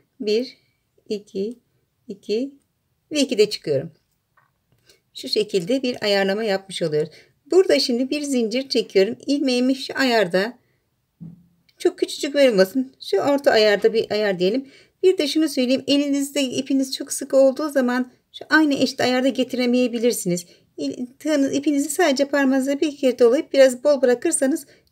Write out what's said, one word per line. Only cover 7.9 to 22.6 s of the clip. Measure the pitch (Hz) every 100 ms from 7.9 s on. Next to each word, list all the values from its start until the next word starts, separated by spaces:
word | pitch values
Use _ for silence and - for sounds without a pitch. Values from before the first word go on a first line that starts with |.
| 240 262
bir | 294
zincir | 285 254 220 254 269
çekiyorum. | 240 - 190 202 247 -
İlmeğimi | 285 262 247 254 269
şu | - -
ayarda, | 262 226 180 185 226 - _ _ _ _ _ - - - _ _ _ -
çok | 349 -
küçücük | 359 - 294
bölüm | 285 262
olmasın. | 196 - 269 254 _
Şu | - 392
orta | 285 277 -
ayarda | 220 214 202 226
bir | 220 -
ayar | 208 208 180
diyelim. | 185 254 269 - _ -
Bir | 370 359
de | 285
şunu | 311 311
söyleyeyim. | 277 247 269 -
Elinizde | 285 285 277 277 285
ipiniz | 254 247 262 269 262 -
çok | 277
sıkı | - 269 269
olduğu | 269 269 311
zaman | 277 247 247 247 _ _
şu | - -
aynı | 311 302
eşit | 269 254 -
ayarda | 247 254 262
getiremeyebilirsiniz. | 226 247 247 247 247 254 233 240 202 180 175 - _ _ -
İl-, | 277 - 247 _
tığınız, | 302 285 269
ipinizi | 277 302 277 302
sadece | - 330 269 277
parmağınıza | 285 269 269